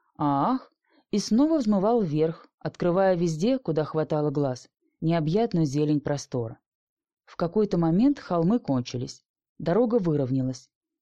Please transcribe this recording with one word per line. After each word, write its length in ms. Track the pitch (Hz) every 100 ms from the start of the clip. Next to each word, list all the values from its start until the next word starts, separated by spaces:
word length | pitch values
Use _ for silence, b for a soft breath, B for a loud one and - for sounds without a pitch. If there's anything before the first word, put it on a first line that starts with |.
| _ -
Ах! 560 | 147 139 170 254 - _ b b _
И 80 | 214
снова 400 | - 220 302 320
взмывал 420 | 214 202 196 240
вверх, 460 | 185 151 160 165 - _
открывая 560 | 160 - 175 175 190 180
везде, 420 | 170 156 202 262
куда 260 | - 156
хватало 460 | 151 156 - 156 147
глаз, 380 | 147 143 127 - _ _ _
необъятную 640 | 160 170 151 185 233 170 156
зелень 340 | 139 151 151
простора. 580 | - 143 - 131 113 113 _ _ _ _ _ _
В 120 | _ -
какой-то 400 | 170 214 208 185
момент 420 | 165 170 262 277
холмы 420 | - 175 170 240
кончились, 640 | - 131 123 120 135 - _ _ _ -
дорога 400 | 156 185 240 233
выровнялась, 720 | 175 147 131 135 127 131 - _ _ _